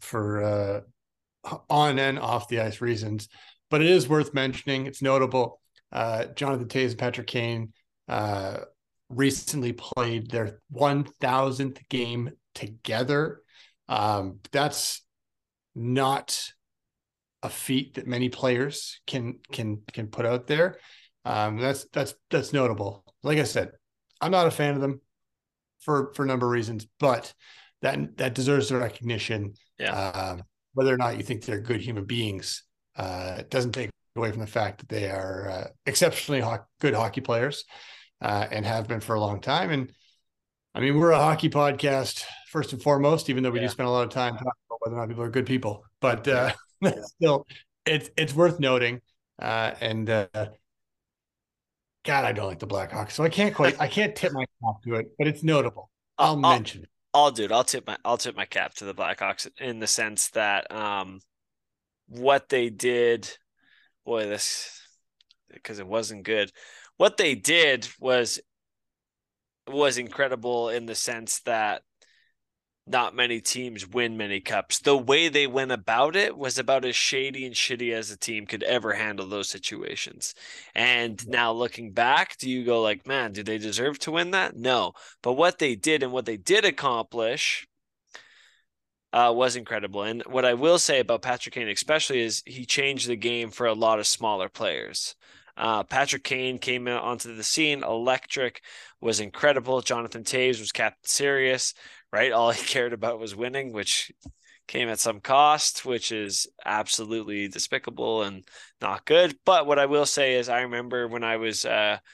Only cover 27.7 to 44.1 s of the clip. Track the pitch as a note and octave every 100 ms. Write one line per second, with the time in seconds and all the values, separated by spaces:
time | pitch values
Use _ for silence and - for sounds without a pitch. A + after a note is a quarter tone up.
27.7 | _ C3 C#3+ D3 - C3 A#2+ C3 C#3+ A2+
28.7 | B2+ A#2 - A#2 A2 - A2 G2+ G#2 _
29.7 | - G#2+ G2 F#2+ F#2+ F#2 F2+ - _ _
30.7 | C3+ C3 B2+ A#2+ A2+ G2+ G#2+ - G#2 A2+
31.7 | A2+ A2 G#2+ G2 A#2 A2 F#2+ - - -
32.7 | _ _ - F#2 F#2 F#2 - - C3 B2
33.7 | B2+ A2 - _ A#2+ A2+ G#2+ G#2 A#2 G2+
34.7 | G2 - A2 G2 F#2+ F#2+ F#2+ G2 F#2 -
35.7 | - - B2+ F3 - - C#3 A2+ A#2 -
36.7 | _ D3 A2 A2+ C3 - A#2 C3 - -
37.7 | - - - - _ - G#2 G#2+ G#2+ G#2
38.7 | A2+ A2 A2 A2 A2 G#2 G2+ - D3+ F#3+
39.7 | C#3+ C3 - _ _ _ _ _ _ _
40.7 | - C3 C#3+ E3+ D3+ D3+ D#3 D#3+ D3 C#3+
41.7 | C#3 D3 C3+ B2 - - - - D#3+ B2
42.7 | B2+ D3 C#3+ C#3+ D#3 - C3 B2+ A#2+ A2
43.7 | G#2 B2 B2 A#2+